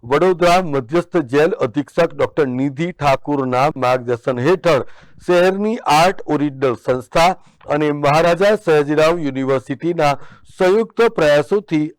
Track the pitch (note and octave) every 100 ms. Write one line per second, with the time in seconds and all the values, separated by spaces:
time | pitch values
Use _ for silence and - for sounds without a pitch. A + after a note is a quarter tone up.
0 | A#2+ C#3+ F3+ F3 F3 F3 F3+ C#3 A#2 E3+
1 | E3+ F3+ C3 C#3+ D#3+ F#3+ C3 B2+ C#3 -
2 | E3 C#3+ B2 - C#3 B2 C#3 C3+ E3+ F3+
3 | C#3+ C3+ - D3 C3 B2 C#3+ C#3 B2+ B2+
4 | A#2+ A#2+ - B2 C3 F#3 F3 C#3+ G#2 -
5 | - - - F3+ F3+ F#3+ G#3 A#3 - D3
6 | F3+ G3 - D3+ D3 C3+ C3+ A2+ - B2+
7 | A#2+ E3+ E3+ F#3 _ _ - D3 D3+ D3
8 | C#3+ D3+ E3+ E3+ G3+ G#3+ - D#3 D3 D3+
9 | D#3 F3 D3 C3+ C3+ C3+ - C3 E3 F3
10 | D3 C#3 - - - - F#3 G#3 A3+ -
11 | A3+ - D3+ D3 D3 G3+ G3+ D#3 D3+